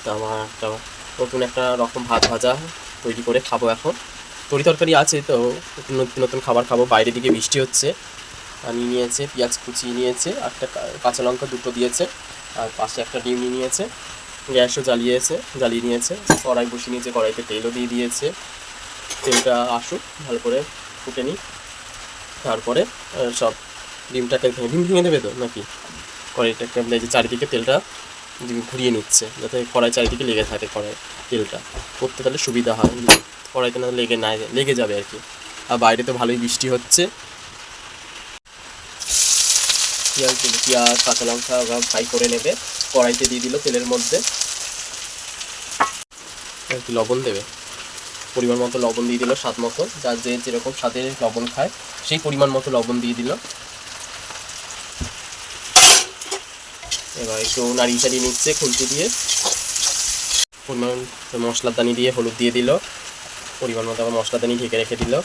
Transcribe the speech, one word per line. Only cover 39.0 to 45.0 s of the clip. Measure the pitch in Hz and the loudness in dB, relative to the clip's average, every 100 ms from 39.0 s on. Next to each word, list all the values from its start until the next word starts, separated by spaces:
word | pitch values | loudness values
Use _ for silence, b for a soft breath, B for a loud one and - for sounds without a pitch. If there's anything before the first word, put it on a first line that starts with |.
| - - - - - - - - - - - - | 0 4 4 6 6 4 4 2 2 2 0 2
পেঁয়াজ, | 131 127 127 117 - | 2 2 2 2 4
পেঁয়াজ, | 123 120 120 - | 6 6 6 4
কাঁচা | 120 117 | 2 2
লঙ্কা | 120 120 127 | 0 0 0
ওরা | 117 120 | 2 0
ফ্রাই | 120 110 113 | 0 0 0
করে | 120 120 | 2 2
নেবে, | 120 147 - - - - | 2 0 -2 -4 -6 0
কড়াইতে | 135 120 123 135 | 4 4 4 2
দিয়ে | 123 | 2
দিল | 123 143 | -2 -2
তেলের | 143 123 123 | 0 0 0
মধ্যে। | 127 - 165 - - - - - - - - | 0 2 2 0 -2 -4 -4 -8 -8 -10 -10